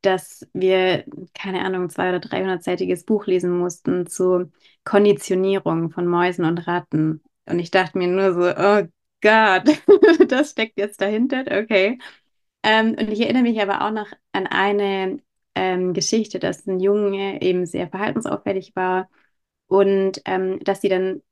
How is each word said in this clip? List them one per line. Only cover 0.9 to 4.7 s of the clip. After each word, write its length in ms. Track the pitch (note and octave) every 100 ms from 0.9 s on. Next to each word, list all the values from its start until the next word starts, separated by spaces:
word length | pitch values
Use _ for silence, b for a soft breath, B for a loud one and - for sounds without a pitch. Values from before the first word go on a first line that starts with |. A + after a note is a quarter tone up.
| F3 - - F3+
keine 300 | - G3 F#3 F#3+
Ahnung, 240 | F#3 F3+
zwei 200 | - F#3
oder 100 | F3+
dreihundertseitiges 840 | - - F#3+ F3+ - F3 F#3 F3+ -
Buch 220 | G#3+ G#3
lesen 300 | F#3 F3+ F3
mussten 500 | F3 - - F3+ F3
zu 440 | - F#3 F3+ F3+ b b